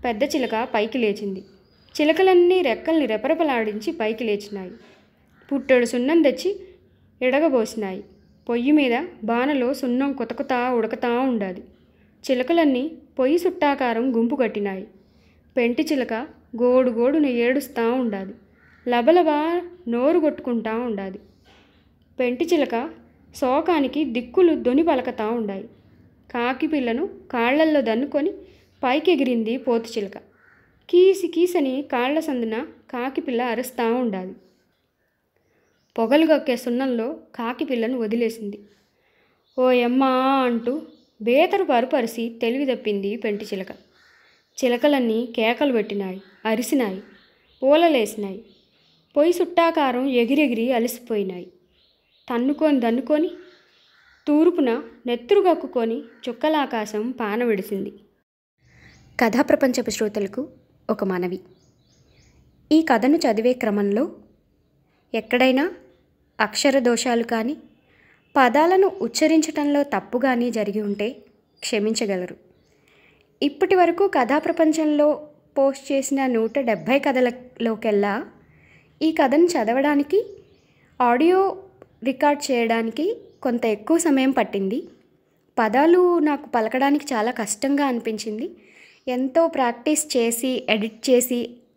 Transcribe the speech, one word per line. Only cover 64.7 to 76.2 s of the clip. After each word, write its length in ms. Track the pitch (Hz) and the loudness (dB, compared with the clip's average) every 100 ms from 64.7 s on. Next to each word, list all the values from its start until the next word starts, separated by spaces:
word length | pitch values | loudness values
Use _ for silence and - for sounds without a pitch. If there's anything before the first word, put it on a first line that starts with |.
| _ _ _ _ | _ _ _ _
ఎక్కడైనా 600 | 226 220 247 254 262 330 - - _ _ _ _ _ | -8 -2 2 4 4 0 -4 -20 _ _ _ _ _
అక్షర 400 | 214 - 285 269 | -4 0 2 2
దోషాలు 440 | 247 233 254 233 | 2 0 0 -2
కానీ, 340 | 233 226 220 311 - _ _ _ _ _ _ - | -2 -4 -4 -6 -12 _ _ _ _ _ _ 2
పదాలను 500 | 254 247 330 381 392 - | 4 4 4 4 2 0
ఉచ్చరించటంలో 800 | 233 - 311 320 311 311 294 285 | -6 0 2 4 2 -2 0 0
తప్పు 340 | 285 202 - 247 | 0 -2 -4 -2
కానీ 340 | 262 247 240 | 0 0 -2
జరిగి 300 | 226 202 202 | -2 -4 -4
ఉంటే 280 | 208 202 214 277 - _ _ _ | -4 -4 -4 -6 -20 _ _ _
క్షమించగలరు. 760 | - 220 214 220 220 190 180 - _ _ _ _ _ _ _ _ _ _ | -4 -2 0 -2 -2 -4 -6 -12 _ _ _ _ _ _ _ _ _ _
ఇప్పటి 320 | 285 285 370 381 | -4 0 2 4
వరకు 320 | 339 339 392 | 4 4 2
కథాప్రపంచంలో 1200 | 339 233 285 330 330 320 311 311 294 294 294 - - _ - | 2 2 2 0 2 2 4 2 4 2 2 -6 -20 _ 0
పోస్ట్ 340 | 269 269 - | 2 0 -2
చేసిన 340 | 269 262 277 | -2 0 -2